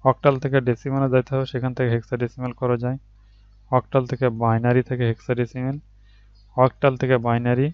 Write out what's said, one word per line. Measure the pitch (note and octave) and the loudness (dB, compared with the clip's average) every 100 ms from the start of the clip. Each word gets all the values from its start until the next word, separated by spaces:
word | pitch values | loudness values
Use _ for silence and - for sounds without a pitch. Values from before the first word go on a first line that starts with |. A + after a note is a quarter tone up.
| C3 | 2
অক্টাল | B2 C#3+ C3+ | 2 2 0
থেকে | C#3+ C#3 B2 | 0 0 0
ডেসিমেলে | A#2 C#3 C3+ C3+ | -2 -2 -2 2
যাইতে | B2+ B2 | 0 0
হবে, | C3+ C3 | -4 -4
সেখান | B2+ B2+ B2 | -4 -6 -2
থেকে | B2+ A#2 | 0 -2
হেক্সাডেসিমাল | A2+ A#2+ A#2 - B2+ A#2+ | -4 -4 -4 -6 -10 -6
করা | B2+ A#2+ | -2 -2
যায়। | B2 C3 _ _ _ _ _ - _ | -2 -6 _ _ _ _ _ -20 _
অক্টাল | B2+ - C#3 B2 | -2 0 -2 -2
থেকে | B2 B2+ A2+ | -2 -2 0
বাইনারি | A#2 A2+ A#2+ B2 B2 | 0 2 4 2 0
থেকে | B2 A#2+ | -2 -2
হেক্সাডেসিমাল, | A2+ - A#2+ A#2+ B2+ B2+ C#3+ - - - - _ _ _ - | -2 -4 -2 -2 -4 -6 -6 -12 -20 -20 -20 _ _ _ 2
অক্টাল | B2+ - C#3+ B2+ | 2 4 0 2
থেকে | C3 B2+ A#2+ | 0 2 2
বাইনারি | A#2 B2 B2 C#3+ | 0 2 0 0